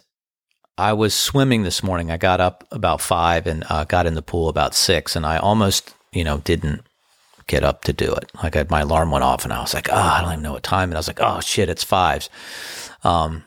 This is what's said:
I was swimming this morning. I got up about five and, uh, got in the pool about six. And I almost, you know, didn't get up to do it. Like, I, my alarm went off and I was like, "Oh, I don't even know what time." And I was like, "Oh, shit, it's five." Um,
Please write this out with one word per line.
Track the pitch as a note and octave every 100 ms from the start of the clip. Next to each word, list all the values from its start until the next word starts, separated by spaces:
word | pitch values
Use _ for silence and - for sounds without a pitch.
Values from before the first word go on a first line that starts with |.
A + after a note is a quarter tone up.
| _ _ _ _ _ _ _ -
I | G2+
was | G#2+ G#2+
swimming | - - C#3 C3+ A2+
this | F#2 -
morning. | F#2+ F2+ E2
I | E2
got | F#2+ F#2
up | F2+ - -
about | A2+ F#2 D#2+
five | - F2 E2+ E2+ E2+
and, | D#2+ -
uh, | D#2+
got | D#2 F2+ E2+
in | D#2+
the |
pool | - F2 D#2+
about | D2+ C2+
six. | - - E2 - E2
And | D#2
I | D#2+
almost, | G2+ A2 G2 - - - _
you | F#2
know, | D#2+ D2
didn't | D#2+ E2 D2+ C#2+ - _ _ _ _ _ -
get | -
up | C#2+ -
to | -
do | - -
it. | - - -
Like, | D#2+ D#2+
I, | D2
my | D#2
alarm | D2 D#2 E2
went | C#2
off | C2 -
and | -
I | A1
was | -
like, | - -
"Oh, | -
I | F2 E2
don't | E2+
even | D#2+
know | D2+
what | C2
time." | - F#2+ F2+
And |
I | D#2
was | -
like, | -
"Oh, | A2+ -
shit, | - - E2+
it's | E2
five." | - G2 E2+ C#2+ - - - - - - - -
Um, | F2 E2+ D#2+ D#2+